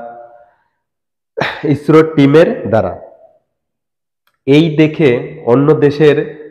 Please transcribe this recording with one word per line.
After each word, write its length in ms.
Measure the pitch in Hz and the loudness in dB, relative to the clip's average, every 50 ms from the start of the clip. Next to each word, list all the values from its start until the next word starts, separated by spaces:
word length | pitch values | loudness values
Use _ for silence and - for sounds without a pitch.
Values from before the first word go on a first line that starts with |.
| - - - - - - - - _ _ _ _ _ _ _ _ _ _ _ _ _ _ _ _ _ _ _ - - - - - - | -14 -18 -18 -20 -20 -20 -20 -20 _ _ _ _ _ _ _ _ _ _ _ _ _ _ _ _ _ _ _ -8 -8 -8 -8 -8 -6
ইসরোর 480 | 151 143 - - - 151 156 160 156 - | -4 -4 -4 -2 2 2 2 2 2 2
টিমের 520 | - 139 139 143 156 170 - 226 - - 110 | 0 2 4 4 4 2 2 0 -6 -6 -4
দ্বারা। 320 | 101 110 95 90 87 - - - - _ _ _ _ _ _ _ _ _ _ _ _ _ _ _ _ _ _ _ _ _ _ _ _ _ _ | -2 -2 -2 -4 -8 -12 -18 -20 -20 _ _ _ _ _ _ _ _ _ _ _ _ _ _ _ _ _ _ _ _ _ _ _ _ _ _
এই 300 | - 135 151 160 165 151 | 0 2 2 2 2 0
দেখে 680 | 147 160 151 151 - 170 135 120 123 - - - - - | 0 0 0 0 0 0 0 0 -2 -4 -10 -14 -8 -4
অন্য 260 | 117 120 131 139 147 151 | 0 0 2 2 2 0
দেশের 640 | 135 143 143 139 143 156 147 139 151 151 - - - - - | 2 2 0 0 2 2 2 2 0 -2 -8 -10 -18 -20 -20